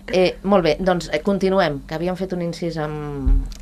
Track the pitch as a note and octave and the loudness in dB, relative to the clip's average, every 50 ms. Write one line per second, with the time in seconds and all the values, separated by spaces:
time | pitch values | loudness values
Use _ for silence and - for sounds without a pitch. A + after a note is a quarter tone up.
0 | - - - F#3 F#3 D#3+ - - - F#3+ G3+ G3 E3 D#3+ - - F#3 F#3 F3+ E3+ | -6 -2 2 2 2 2 2 -2 0 2 4 4 4 4 2 2 2 0 0 0
1 | - - - - - G3+ G3 F#3 F#3+ F#3 F#3+ F#3+ F3 D3+ C#3+ C#3 - - D#3 D#3+ | -2 -2 -4 -2 0 0 0 2 2 2 4 4 2 2 0 -4 -6 -8 -6 -4
2 | F3 F3+ F#3 E3+ F#3+ F#3 F3+ F3 E3+ E3+ E3 - F3+ E3+ D#3+ D#3+ D3+ D3+ D3+ D3+ | -2 -4 -4 -4 -4 -4 -4 -4 -4 -4 -4 -4 -6 -4 -4 -4 -4 -6 -6 -6
3 | D3 D3 C#3+ C#3 C3+ D3 C#3+ C#3 - - - - | -8 -6 -6 -2 2 4 4 4 2 -2 -8 -10